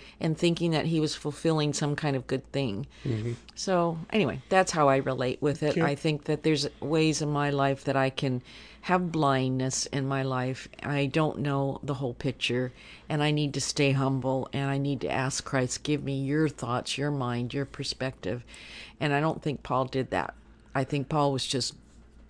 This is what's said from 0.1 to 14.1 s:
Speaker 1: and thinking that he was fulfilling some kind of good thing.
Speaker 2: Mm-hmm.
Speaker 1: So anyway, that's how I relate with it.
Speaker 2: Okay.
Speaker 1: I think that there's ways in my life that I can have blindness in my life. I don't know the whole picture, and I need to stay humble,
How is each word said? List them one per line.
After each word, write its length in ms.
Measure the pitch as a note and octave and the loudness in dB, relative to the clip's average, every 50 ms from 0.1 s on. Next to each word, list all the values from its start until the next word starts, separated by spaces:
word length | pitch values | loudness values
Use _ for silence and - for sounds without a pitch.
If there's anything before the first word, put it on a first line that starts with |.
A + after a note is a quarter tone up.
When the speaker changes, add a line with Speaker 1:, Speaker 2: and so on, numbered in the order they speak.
| - - | -10 -4
Speaker 1:
and 200 | - E3 D#3 - | -2 -2 0 2
thinking 320 | F3 E3+ E3+ - F3 E3+ | 2 2 2 2 0 2
that 160 | D#3+ D3+ - | 2 2 2
he 120 | E3 E3+ D#3 | 2 2 2
was 140 | D3+ D3+ - | 0 0 -2
fulfilling 600 | - - D3+ C#3+ - - E3 D#3+ D#3 D3 D3 C#3+ | -4 -6 -8 -6 0 0 2 2 4 2 0 0
some 200 | - D#3 D3 D3 | 0 0 -2 -2
kind 220 | - D#3 D3 C3+ | 0 0 0 0
of 100 | C3 B2 | -2 -2
good 240 | - C#3 C3 - - | -2 -4 -4 -4 -4
thing. 360 | - C#3 C#3 A#2 G2 G2 C#3+ - - - - | -4 -2 -2 -2 -2 -4 -8 -10 -12 -8 -4
Speaker 2:
Mm-hmm. 280 | C3+ A2+ G#2+ A2 A#2+ A#2 - - - - | -4 -4 -2 -2 -4 -6 -8 -12 -20 -12
Speaker 1:
So 440 | - - G3 F#3 F3 E3+ E3+ E3 D#3+ E3 - | -8 -2 0 2 2 2 2 0 -4 -8 -2
anyway, 300 | - A3 F3 - - C3+ - - | 0 2 2 2 0 -4 -4 2
that's 240 | G3 F#3 F3+ - | 4 4 4 4
how 160 | F3+ D#3+ D3 C#3 | 2 4 6 6
I 80 | C3+ | 6
relate 460 | C3+ C3 C3+ C3 B2 B2+ B2+ B2+ - | 4 2 0 -2 0 0 -2 -2 0
with 200 | - D3 C#3 - | 0 0 0 2
it. 100 | D#3 D3+ - | 0 0 2
Speaker 2:
Okay. 60 | E3+ | 2
Speaker 1:
I 120 | D#3+ C#3+ C#3+ | 2 2 0
think 300 | - - D#3+ D3+ C#3+ - | 0 0 0 0 0 -2
that 180 | - D3+ D3 | -2 -2 0
there's 240 | - D#3+ D#3 C#3 C#3+ C#3 - - | 2 2 2 2 0 -4 -6 -6
ways 400 | - C#3 E3 D#3+ D#3+ D#3+ D3 - | -4 0 2 4 4 4 2 2
in 80 | D#3 D3 | 0 0
my 200 | D3 C#3+ C#3+ C#3+ | 0 0 0 2
life 340 | C#3+ C#3 C#3 C#3 C#3 - - | 2 2 2 2 2 0 -2
that 120 | C#3+ C3+ | 0 2
I 120 | C3+ C3+ C3+ | 2 2 2
can 340 | - - C#3+ C3 B2+ B2 - - - - - - - - | 0 0 0 0 0 -2 -4 -8 -20 -20 -20 -20 -20 -12
have 280 | - - F3+ F#3 F3+ E3 | -2 2 2 2 2 0
blindness 720 | E3 D#3 D3+ C#3 C3+ C3 C3 C3 C3 C3 C3 C3 - - - | 0 2 4 4 4 4 2 2 0 0 0 0 -2 -2 -4
in 200 | - - C#3+ C3+ C3+ | -2 -2 -2 -2 0
my 140 | C#3 C3+ | 0 0
life. 460 | C3+ C3+ C3 B2+ B2+ B2+ B2+ - - - - - | 0 0 -2 -2 -2 -2 -4 -6 -10 -16 -16 -10
I 240 | - B2+ C#3+ C#3+ C#3+ | -6 -2 0 0 0
don't 340 | C3+ B2+ D#3+ D#3 D3+ - F#2+ | 2 2 2 2 2 0 -2
know 400 | C#3+ C#3+ C#3 C#3 C#3 C#3 - - | -2 0 0 0 0 0 -2 -4
the 120 | - C#3+ C#3 | -4 -6 -4
whole 200 | A#2+ C#3+ A#2+ A#2+ | -2 -2 -4 -4
picture, 580 | - - - - - - - A#2+ B2 B2+ B2 - - - - - - - - | -2 -2 -2 -2 -2 -2 0 0 0 0 -2 -4 -12 -20 -20 -20 -18 -8 -4
and 120 | D#3 D3 | 0 0
I 80 | D3 D3+ | 2 2
need 200 | D3+ D3+ D3+ C#3 - | 2 2 0 0 -2
to 60 | C#3 | -4
stay 300 | - - - - C#3+ C#3 | -4 -4 0 2 4 4
humble, 560 | C#3 C3+ C3+ C3+ | 4 4 4 2